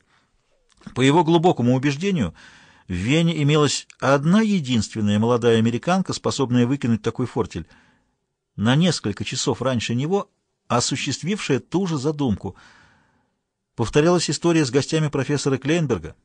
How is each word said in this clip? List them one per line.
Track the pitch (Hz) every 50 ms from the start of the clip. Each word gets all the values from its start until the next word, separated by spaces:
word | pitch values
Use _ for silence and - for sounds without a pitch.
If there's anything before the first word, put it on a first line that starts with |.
| _ _ _ _ _ _ _ _ _ _ _ _ _ _ _ _ - - -
По | -
его | 131 135 143 175 170
глубокому | 156 170 170 160 180 160 - 120 120 127
убеждению, | 131 123 147 139 143 185 202 196 160 110 80 - - - - - - - _ _ _ _ -
в | 90
Вене | 87 95 113 143 165 170 165 165 151
имелась | 147 143 151 156 147 139 - - - - - _
одна | - 127 139 139 139 160 185 220
единственная | 226 214 202 185 139 123 127 113 98 - - 113 107 104 104 104
молодая | 110 120 123 120 113 120 113 113
американка, | 113 117 117 120 - 170 180 190 185 - 120
способная | - - 117 104 - 139 120 123 123 120 120
выкинуть | 139 139 - 120 117 104
такой | - 117 - - 127
фортель, | - - 127 107 - - 90 82 - _ _ _ _ _ _ _ _ _ _ _ _ _ _ _ _ _
на | - 101 113 131
несколько | 151 175 185 147 - - 107 98 - 104
часов | - - - - 147 120 -
раньше | 120 131 127 113 - - 113
него | 120 135 156 190 202 - - _ _ _ _ _ _ _ -
осуществившая | 113 123 - - 143 131 - 143 131 - - 165 214 208 - - 143 120
ту | - _ - 170 196 175
же | 160 139
задумку. | 120 156 156 143 143 127 101 85 - 95 - - - - - - _ _ _ _ _ _ _ _ _ _ _ _ _ _ _ _ _ _ _
Повторялась | - 117 107 - 147 151 170 - - - -
история | 151 - - 170 170 160 151
с | 120
гостями | 113 143 139 - 160 156 156 147
профессора | - 160 127 - 147 139 - 147 135 127
Клейнберга. | - 139 160 175 160 131 117 87 80 80 - _ _